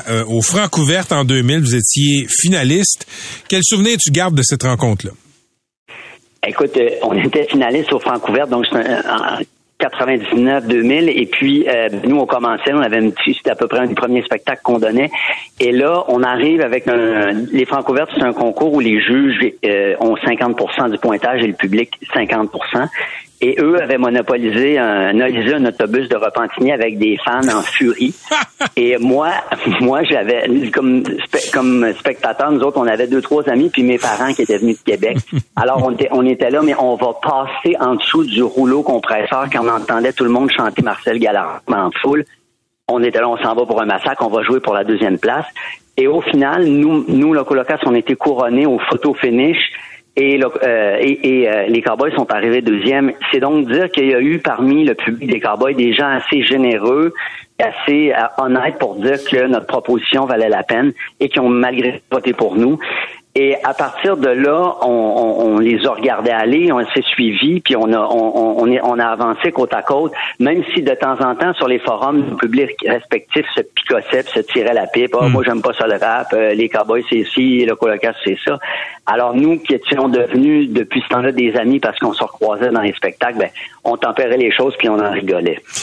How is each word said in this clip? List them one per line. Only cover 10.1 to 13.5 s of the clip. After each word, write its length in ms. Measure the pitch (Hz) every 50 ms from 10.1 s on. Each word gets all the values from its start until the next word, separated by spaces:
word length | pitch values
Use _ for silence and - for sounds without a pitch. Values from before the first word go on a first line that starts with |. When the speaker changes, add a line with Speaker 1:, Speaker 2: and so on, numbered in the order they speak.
| 131 120 104 - - 120 123 131 139 139 120
Speaker 2:
deux 160 | 113 117 117
mille, 260 | 113 123 135 156 170 165
et 200 | - - 117 -
puis, 400 | - - 139 139 139 147 151 -
euh, 220 | 127 117 113 110 101 101 110
nous, 140 | 123 139 147
on 80 | 131
commençait, 480 | - - 123 120 120 113 104 - 139 139
on 80 | 147
avait 160 | 135 113 107 113
un 140 | 110 110
petit, 240 | 104 - - - -
c'était 160 | - - 143